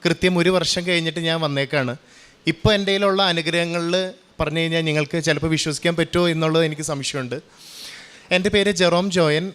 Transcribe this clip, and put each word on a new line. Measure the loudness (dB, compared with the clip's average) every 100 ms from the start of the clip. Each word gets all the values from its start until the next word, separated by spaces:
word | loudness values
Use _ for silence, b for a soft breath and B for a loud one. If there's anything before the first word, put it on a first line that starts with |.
| -2
കൃത്യം | 0 2 2
ഒരു | 2
വർഷം | 2 0 -2 -2
കഴിഞ്ഞിട്ട് | 0 -2 -2
ഞാൻ | -2 0
വന്നേക്കാണ്. | 0 -2 -2 -2 -2 -4 -12 B B B -4
ഇപ്പോൾ | 0 2
എൻ്റെ | 2 2
കയ്യിലുള്ള | 0 2 2
അനുഗ്രഹങ്ങളിൽ | 2 0 0 0 0 -2 -2 -2 -2 -8 _ -6
പറഞ്ഞു | -4 -2
കഴിഞ്ഞാൽ | 0 0
നിങ്ങൾക്ക് | 0 0 -2 -2
ചിലപ്പോൾ | 0 0 0
വിശ്വസിക്കാൻ | -2 -2 -2 -2 0
പറ്റുമോ | 0 0 0
എന്നുള്ളത് | 0 0 2 0
എനിക്ക് | -2
സംശയമുണ്ട്. | -6 -6 -6 -6 -6 -8 -10 B B B B B B B B
എൻ്റെ | 0 2
പേര് | 2 2
ജെറോം | 2 4 4 2
ജോയൻ. | 2 2 2 -2